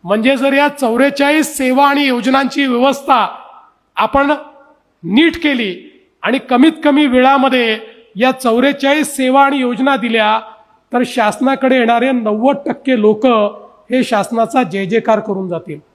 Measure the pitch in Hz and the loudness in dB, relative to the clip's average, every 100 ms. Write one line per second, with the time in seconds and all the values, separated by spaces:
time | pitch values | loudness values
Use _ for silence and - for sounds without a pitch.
0 | 175 214 226 269 277 277 294 285 254 233 | -2 -2 0 0 0 2 0 0 -2 2
1 | 277 277 285 311 285 - 262 254 285 285 | 0 2 0 2 -2 -2 -2 2 2 2
2 | 285 247 226 269 269 285 277 240 262 269 | 0 -2 0 0 0 -2 -2 2 0 0
3 | - 254 196 - - - _ _ _ - | 0 0 0 -6 -20 -20 _ _ _ -4
4 | 220 277 285 294 - - _ _ _ _ | -2 0 0 -2 -6 -20 _ _ _ _
5 | 165 214 330 330 302 262 214 180 - _ | -2 2 2 0 -4 -2 -4 -8 -16 _
6 | _ _ 175 254 - 247 311 311 294 285 | _ _ -2 -2 0 4 4 4 0 2
7 | 294 254 254 277 269 262 233 220 - - | 2 4 4 4 2 0 0 -4 -8 -20
8 | _ 185 254 262 254 226 269 277 277 302 | _ -2 -2 0 0 2 0 0 0 0
9 | 285 - 254 262 277 277 247 247 262 269 | -2 -2 0 4 2 2 -2 -2 0 0
10 | 233 220 214 220 - - _ _ _ 240 | 0 0 0 0 -4 -20 _ _ _ -4
11 | 247 254 214 208 254 269 262 262 233 233 | -2 0 -2 0 -2 0 0 2 2 2
12 | 247 247 214 214 254 277 - - - 254 | 0 -2 -2 0 0 -2 -4 -6 -2 2
13 | 208 214 254 226 208 - - _ _ 254 | 2 2 2 2 0 -4 -20 _ _ -2
14 | 247 214 196 226 226 269 233 196 190 220 | 0 -2 -2 -2 0 0 -2 -4 -2 -2
15 | - 220 214 196 190 170 165 151 _ | 0 -2 0 -6 -6 -8 -10 -16 _